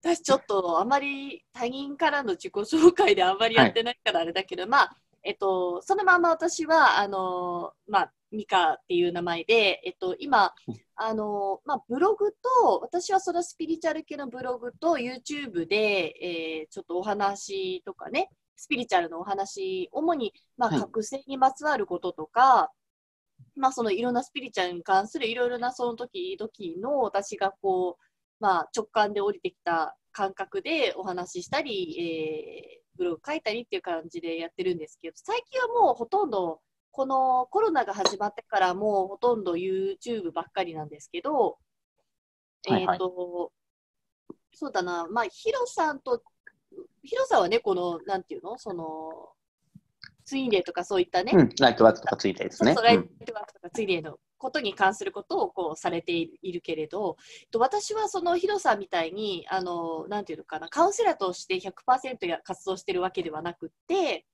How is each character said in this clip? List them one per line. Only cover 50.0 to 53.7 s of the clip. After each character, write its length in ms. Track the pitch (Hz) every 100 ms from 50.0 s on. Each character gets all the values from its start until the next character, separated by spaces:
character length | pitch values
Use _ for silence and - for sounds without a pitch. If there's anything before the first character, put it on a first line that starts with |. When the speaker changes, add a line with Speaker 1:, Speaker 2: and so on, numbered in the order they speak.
| - _ -
Speaker 1:
ツ 120 | 269
イ 100 | 262
ン 20 |
レ 100 | 202
イ 40 |
と 100 | 175
か 100 | 175
そ 140 | 175 190
う 40 |
い 40 | 175
っ 40 |
た 140 | 180
ね、 80 | 180
Speaker 2:
う 100 | 196
ん、 60 | 131 -
ラ 100 | 127
イ 60 | 113
ト 100 | 110
ワ 60 |
ー 20 |
ク 80 | -
と 60 | -
か 100 | -
ツ 100 | 101
イ 40 |
ン 40 | 90
レ 100 | 98
イ 20 |
で 60 | -
す 80 |
ね。 100 | 214
Speaker 1:
そ 80 | -
う 40 | 233
そ 80 |
う、 40 | 226
Speaker 2:
う 20 |
ん。 20 |
Speaker 1:
ラ 60 | 170 -
イ 40 | -
ト 80 |
ワ 80 | 220
ー 40 | 208
ク 80 |
と 60 | -
か 80 |
ツ 120 | 175